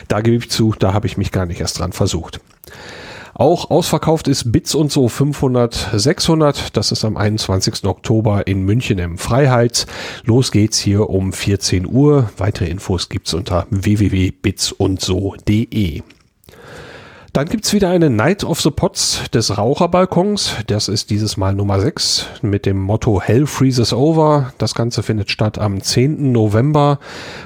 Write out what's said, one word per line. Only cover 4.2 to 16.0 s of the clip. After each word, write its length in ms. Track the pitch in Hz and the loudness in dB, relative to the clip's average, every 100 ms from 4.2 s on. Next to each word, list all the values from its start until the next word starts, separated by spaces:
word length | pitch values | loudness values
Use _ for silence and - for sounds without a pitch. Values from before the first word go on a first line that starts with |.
| - | 0
ist 240 | 139 120 | -2 0
Bits 240 | 127 - 139 | -2 0 0
und 160 | 151 | 0
so 180 | 147 123 | 2 0
fünfhundert, 800 | - 143 139 139 127 120 - - | 2 -2 0 0 2 0 -2 -4
sechshundert. 840 | 107 113 139 - 160 151 139 - - | 0 0 0 0 2 2 0 -4 -2
Das 140 | 101 | -2
ist 120 | - | -2
am 140 | 113 101 | -2 0
einundzwanzigsten 720 | 107 107 - 95 107 - 98 | 0 -2 0 0 0 -2 -4
Oktober 560 | 90 - 110 110 101 - | -4 0 2 2 0 0
in 160 | 98 | -2
München 380 | 95 110 123 101 | 0 0 0 -2
im 180 | 87 82 | -2 -6
Freiheits. 680 | - 120 143 123 120 - - - - - - | -2 2 4 4 2 0 -6 -8 -12 -8 2
Los 260 | 117 131 | 2 4
geht's 260 | 104 107 - | 2 2 2
hier 320 | - 101 107 | 0 2 2
um 240 | 95 95 | 0 -2
vierzehn 540 | - - 98 - 92 92 | -2 -2 0 0 -2 0
Uhr. 420 | 120 147 147 113 - | 2 4 4 2 -2
Weitere 320 | 104 - 90 | -4 -2 -4
Infos 400 | 92 - 90 - | -4 -2 -4 -2
gibt's 240 | 98 - | -8 -4
unter 320 | 80 92 87 - | -6 -2 -2 -2
w 260 | 95 95 107 | -2 0 2
w 120 | 98 | 2
w 180 | 95 92 | 2 0
bits 420 | - 104 92 - | 0 -4 -2 -6
und 300 | - 95 95 | -2 -2 -2
so 340 | - 92 98 - - | -2 -2 -2 -6 0
de. 560 | 104 117 - 95 76 | 0 0 -2 -2 -4